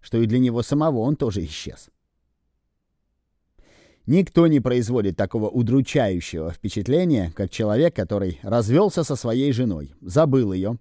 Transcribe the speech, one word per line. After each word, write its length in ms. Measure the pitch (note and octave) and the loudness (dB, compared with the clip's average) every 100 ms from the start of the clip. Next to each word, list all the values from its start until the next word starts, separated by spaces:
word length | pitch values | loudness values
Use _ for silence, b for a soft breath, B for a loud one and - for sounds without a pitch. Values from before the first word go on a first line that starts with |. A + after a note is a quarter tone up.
что 160 | - A#2 | -4 0
и 60 | A2+ | 2
для 140 | B2 | 2
него 240 | B2+ A#2 | 2 0
самого 360 | A2+ D3 D#3 B2+ | -2 0 0 0
он 160 | A#2+ D#3 | -2 -2
тоже 300 | A#2+ G2 D#2+ | -2 -4 -6
исчез. 440 | - - - - _ _ _ _ _ _ _ _ _ _ _ _ _ _ _ _ _ b b b b - | -10 -14 -16 -20 _ _ _ _ _ _ _ _ _ _ _ _ _ _ _ _ _ b b b b 0
Никто 380 | E3+ F3+ - E3+ | 2 4 4 4
не 140 | D3 | 4
производит 580 | A#2+ B2 A2+ B2 G2+ F2+ | 2 0 0 0 0 -2
такого 320 | G2 A#2 G#2+ | -2 -2 -2
удручающего 1040 | A#2+ A2 C3+ B2+ D3 G#2+ F2+ - E2 D#2+ | -2 2 2 2 0 0 -2 -6 -8 -8
впечатления, 840 | - G2+ - G2 D3+ F3 B2+ E2+ - | -8 -8 -6 0 0 2 0 0 -4
как 140 | G2 | -6
человек, 460 | - G#2+ A2 E3 - | -4 0 2 0 0
который 440 | F#2 G#2 F#2+ - | -4 -4 -4 -6
развёлся 600 | G2+ A#2 G#2 C#3+ G#3 - | -2 0 2 2 2 0
со 120 | D#3 C#3 | -4 -4
своей 360 | A#2+ A#2+ C#3+ | -2 0 0
женой, 440 | A#2 B2 E2 C#2+ - | 0 -2 -4 -10 -16
забыл 540 | F#2 A#2 D#3+ C3 G#2+ | -2 2 4 4 2
её, 240 | F#2 F#2+ A#2+ | -2 -4 -6